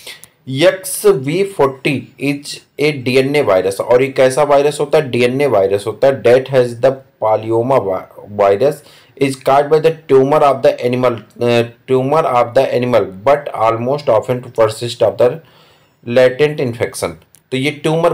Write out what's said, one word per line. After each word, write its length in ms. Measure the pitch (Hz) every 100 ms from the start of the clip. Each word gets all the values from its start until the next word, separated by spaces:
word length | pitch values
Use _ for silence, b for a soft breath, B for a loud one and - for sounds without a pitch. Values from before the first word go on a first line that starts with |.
| B B B B -
एक्स 560 | 135 175 190 - - 208
वी 380 | 170 131 170 196 -
फ़ोर्टी 360 | 135 - 156 127 - _
is 280 | 139 139 - - _ -
a 120 | 147 139 123
D 100 | 127
N 140 | 135 147
A 80 | 104
virus। 320 | 92 95 95
और 200 | - 123
ये 60 | 135 135
कैसा 260 | 131 131
वायरस 360 | 147 143 147 147
होता 180 | 147 156
है? 120 | 139
डीएनए 340 | 120 123 131 143
वायरस 380 | 104 95 101 113
होता 200 | 104 139
है। 140 | 123
That 280 | 113 131 131
has 220 | 135 123 117
the 80 | 226 - - _
polyoma 560 | 110 110 110 113 120 131 98
vi-, 420 | 92 - - 98 104
virus 420 | 98 101 135 156 b b b - 139
is 100 | 131 -
caused 240 | 139 147
by 80 | 156 160
the 80 | 160 -
tumor 320 | 135 135 151 143
of 120 | 127 143
the 80 | - 123
animal, 300 | 123 127 113 - -
uh, 240 | 120 117 117 - -
tumor 360 | 131 131 156 151
of 180 | 120 117 113
the 80 | 131 117
animal, 320 | 123 117 92 95 131
but 240 | 147 - - 110
almost 440 | 113 120 147 - 107
often 260 | - 123
to 80 | 127 -
persist 480 | 110 107 120 - 107
of 100 | -
the 140 | 120 160 b b b b b b
latent 580 | - 123 127 131 151 147 131
infection। 500 | 117 90 - 90 80 _ _ _
तो 60 | 131
ये 140 | 139 143
tumor 320 | 160 160 170